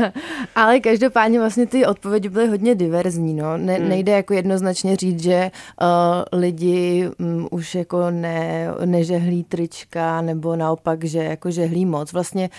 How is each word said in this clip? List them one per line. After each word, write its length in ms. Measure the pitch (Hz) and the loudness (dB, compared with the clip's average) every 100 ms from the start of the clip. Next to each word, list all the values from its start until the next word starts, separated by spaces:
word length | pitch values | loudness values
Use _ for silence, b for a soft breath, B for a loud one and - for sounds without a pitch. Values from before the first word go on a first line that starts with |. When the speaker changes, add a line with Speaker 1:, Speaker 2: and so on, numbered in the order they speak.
| 214 | 0
Speaker 1:
<laughs> 400 | 254 330 311 240 | -4 -10 -10 -4
Ale 260 | - 220 247 | 2 4 4
každopádně 580 | 226 220 254 240 220 233 | 4 2 2 2 4 4
vlastně 280 | 220 233 240 | 2 0 0
ty 200 | 262 240 | 2 2
odpovědi 420 | 202 196 214 196 | 0 0 -2 -2
byly 200 | 190 233 | 0 0
hodně 260 | 208 226 | 2 2
diverzní, 600 | 226 170 170 185 170 160 | 2 2 0 0 -2 -2
no. 220 | 156 156 165 | -2 -2 -2
Ne-, 200 | 185 185 | 0 0
Speaker 2:
Hmm. 100 | 170 | 2
Speaker 1:
nejde 240 | 190 190 | 0 2
jako 220 | 202 190 | 2 2
jednoznačně 600 | 196 185 190 185 180 190 190 | 0 2 0 0 -2 0 0
říct, 260 | 185 170 | 0 0
že, 100 | 170 180 185 B B - | 2 2 0 B B -2
eh, 540 | 175 175 175 175 - 180 | 2 4 4 2 0 0
lidi, 720 | 180 165 175 180 180 175 180 - | 0 0 0 2 2 0 -2 -4
mm, 280 | 170 170 170 | -4 -4 -4
už 240 | 175 160 | -6 -6
jako 360 | 180 170 180 175 | -6 -4 -2 -2
ne-, 580 | 175 170 165 165 165 165 - | -2 -4 -4 -4 -4 -4 -4
nežehlí 600 | 180 175 170 175 175 175 | 0 2 2 0 0 -2
trička, 760 | 165 170 170 - - 170 165 165 | -4 -4 -6 -8 -12 -4 -2 -2
nebo 360 | 165 160 160 165 | -2 -4 -2 -2
naopak, 480 | 160 160 - 160 | 0 -2 -2 -2
že 140 | 160 160 | -2 -2
jako 260 | 160 156 175 | -4 -4 -6
žehlí 360 | 170 165 170 185 | -2 -2 0 0
moc. 260 | 151 151 | -2 -4
Vlastně 380 | 175 175 196 185 | -6 -4 -4 -6